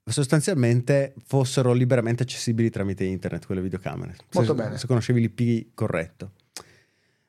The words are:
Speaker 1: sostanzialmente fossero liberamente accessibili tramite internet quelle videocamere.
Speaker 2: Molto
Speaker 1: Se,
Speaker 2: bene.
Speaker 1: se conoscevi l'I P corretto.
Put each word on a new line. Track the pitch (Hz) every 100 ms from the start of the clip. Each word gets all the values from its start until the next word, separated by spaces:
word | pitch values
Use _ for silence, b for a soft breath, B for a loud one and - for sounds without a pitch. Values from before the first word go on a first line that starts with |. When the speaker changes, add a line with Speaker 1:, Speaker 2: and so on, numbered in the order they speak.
| -
Speaker 1:
sostanzialmente | 110 131 165 208 165 120 120 123 139 135 -
fossero | - 139 127 - 123
liberamente | 123 127 127 113 117
accessibili | 127 - - 113 113
tramite | 110 98 92
internet | 95 92 90 82 -
quelle | 95
videocamere. | 92 90 - 80 90 90 _
Speaker 2:
Molto | 180 117 135
Speaker 1:
Se, |
Speaker 2:
bene. | 107 104
Speaker 1:
se | 123
conoscevi | 123 107 120
l'I | 117
P | - 120 117 - -
corretto. | 107 82 80 _ 95 - _ - B B B B B B